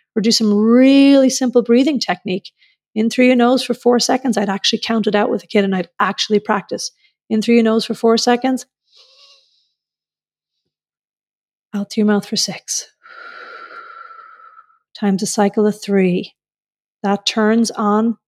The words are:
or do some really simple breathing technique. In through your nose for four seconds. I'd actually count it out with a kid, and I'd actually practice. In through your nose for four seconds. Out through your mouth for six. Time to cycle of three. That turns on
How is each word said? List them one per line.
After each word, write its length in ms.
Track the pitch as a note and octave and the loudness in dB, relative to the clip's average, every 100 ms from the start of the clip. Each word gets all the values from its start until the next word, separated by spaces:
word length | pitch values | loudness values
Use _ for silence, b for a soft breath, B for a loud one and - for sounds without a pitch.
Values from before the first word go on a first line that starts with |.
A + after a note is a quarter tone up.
| b | b
or 60 | - | -4
do 100 | G#3 | 0
some 200 | - G#3+ | 0 2
really 800 | G#3 A3 A#3+ C4 C#4 C#4 C#4 C4 | 2 4 4 6 6 6 6 4
simple 320 | - B3+ A#3+ | 2 0 0
breathing 360 | A#3 A#3+ C#4 C#4 | 2 2 2 -2
technique. 500 | - F3 - F#3 - _ _ _ _ | -4 -6 -6 -8 -8 _ _ _ _
In 140 | G#3+ A3+ | -4 -2
through 180 | - B3+ | 2 2
your 100 | B3+ | 4
nose 260 | A#3+ B3+ | 2 2
for 100 | - | -2
four 240 | A#3+ A#3+ B3 | -2 0 0
seconds. 360 | - B3+ C4+ G3+ | 0 -2 -2 -2
I'd 120 | G3+ | -2
actually 300 | G3 - A3 | -4 -4 -6
count 260 | - A3+ G#3 | -4 -2 0
it 80 | |
out 160 | G3+ G#3 | 0 0
with 140 | - | -4
a 20 | - | -2
kid, 180 | G#3+ | -2
and 100 | G3 F#3+ | 0 -2
I'd 120 | F3+ - | -6 -4
actually 400 | F#3+ G3 - G#3 | -4 -4 -2 -2
practice. 500 | G#3 G#3 - - - _ _ _ - | 0 -4 -4 -10 -10 _ _ _ -6
In 100 | A3 | -4
through 140 | G#3+ | 2
your 100 | A#3 | 2
nose 200 | A3 A3 - | 2 0 -2
for 80 | |
four 240 | A3 A3+ A3+ | -2 0 2
seconds. 480 | - A#3+ C4 C4 - _ _ b b b C5+ C5 B4 b b _ _ _ _ _ _ _ _ _ _ _ _ _ _ _ _ _ _ _ _ | 2 0 0 -4 -6 _ _ b b b _ _ _ b b _ _ _ _ _ _ _ _ _ _ _ _ _ _ _ _ _ _ _ _
Out 160 | G3+ G3+ | -8 -6
through 100 | - | -2
your 40 | G#3 | 0
mouth 140 | G#3 - | 0 -2
for 100 | G#3 | -6
six. 540 | - E3+ - - - _ B B B B B B B B B B B C6+ B B B B B B _ - | -6 -8 -10 -10 -12 _ B B B B B B B B B B B -20 B B B B B B _ -6
Time 180 | G3+ F#3+ | -2 -2
to 80 | G3 | -4
cycle 400 | - G3+ G#3+ G#3+ | -2 -2 0 -2
of 140 | G#3 | -2
three. 540 | - G3+ F#3 F3 - _ _ _ _ _ _ _ | -2 0 0 0 -6 _ _ _ _ _ _ _
That 240 | G3+ G3+ - | -4 -4 -4
turns 440 | - G#3+ A3+ A3+ | -2 0 2 0
on 460 | - G#3+ G#3 A3+ G#3+ | -2 0 0 0 -4